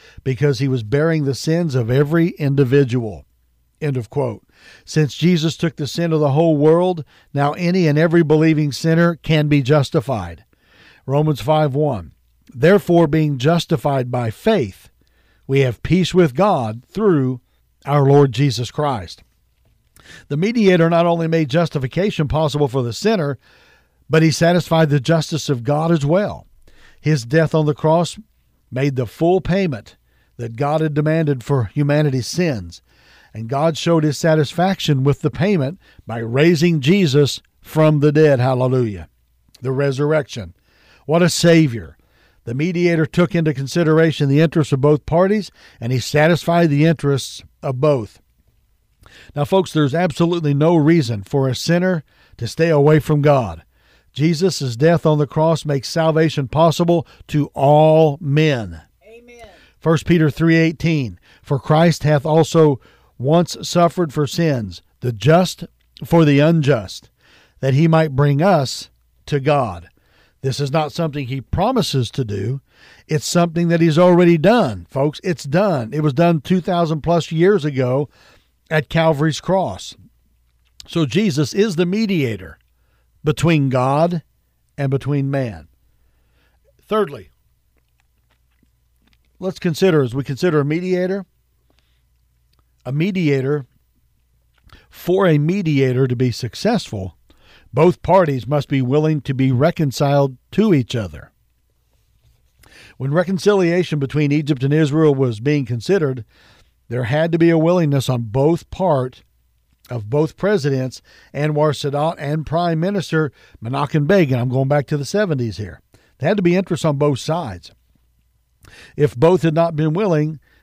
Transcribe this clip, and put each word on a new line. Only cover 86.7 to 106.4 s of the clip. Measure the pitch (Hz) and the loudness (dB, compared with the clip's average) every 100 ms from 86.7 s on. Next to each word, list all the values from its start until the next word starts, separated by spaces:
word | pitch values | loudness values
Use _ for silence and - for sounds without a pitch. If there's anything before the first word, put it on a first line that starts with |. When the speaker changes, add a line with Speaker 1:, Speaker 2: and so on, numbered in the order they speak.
| _ | _
Speaker 1:
Thirdly, | _ 214 175 123 92 _ _ _ _ _ _ _ _ _ _ _ _ _ _ _ _ _ _ _ _ _ | _ -2 -2 -6 -20 _ _ _ _ _ _ _ _ _ _ _ _ _ _ _ _ _ _ _ _ _
let's | 185 - | -10 -6
consider, | 175 147 185 156 | -6 0 2 4
as | 123 131 | 0 -4
we | |
consider | 135 131 175 151 | -8 -4 0 0
a | 143 | 0
mediator, | 165 185 180 180 196 185 _ _ _ _ _ _ _ _ _ _ _ _ _ _ _ | -4 -2 -4 -2 -6 -10 _ _ _ _ _ _ _ _ _ _ _ _ _ _ _
a | 127 | -8
mediator, | 143 175 185 156 135 131 147 127 _ _ _ _ _ _ _ _ _ _ - _ | -4 -2 0 0 0 0 -4 -6 _ _ _ _ _ _ _ _ _ _ -20 _
for | - 170 185 185 | -10 -2 0 2
a | 151 | 2
mediator | 151 202 160 139 131 123 135 | 0 -2 -2 0 0 0 -2
to | 120 | 0
be | 127 | -2
successful, | - 117 - 208 226 - 104 92 - _ _ _ _ _ | -2 -10 -6 -2 -2 -4 -10 -12 -14 _ _ _ _ _
both | - 175 - | 2 2 2
parties | - 190 160 131 104 | 2 2 2 -2 -2
must | 147 - | -2 0
be | 139 | -2
willing | 123 147 156 151 | 0 2 2 -2
to | 135 131 | -4 0
be | 131 | 0
reconciled | 123 160 - 147 - 139 143 139 127 _ | 2 0 0 -4 -2 0 2 0 -4 _
to | - 214 | 0 2
each | 151 110 120 | 2 0 -6
other. | 90 76 - _ _ _ _ _ _ _ _ _ _ _ _ _ _ - - - | -8 -14 -20 _ _ _ _ _ _ _ _ _ _ _ _ _ _ -20 -20 -10
When | 135 | -2
reconciliation | 160 180 190 208 202 170 175 170 151 | -2 0 0 2 2 2 0 -2 -4
between | 135 151 143 | -2 -2 0
Egypt | 151 143 135 | 0 -2 -2
and | 139 | 0
Israel | 151 151 151 156 | 2 2 4 2
was | 135 127 107 | 4 0 -2
being | 131 147 117 | -2 -2 -2
considered, | 117 - 190 143 127 - _ | -6 -2 0 0 -4 -12 _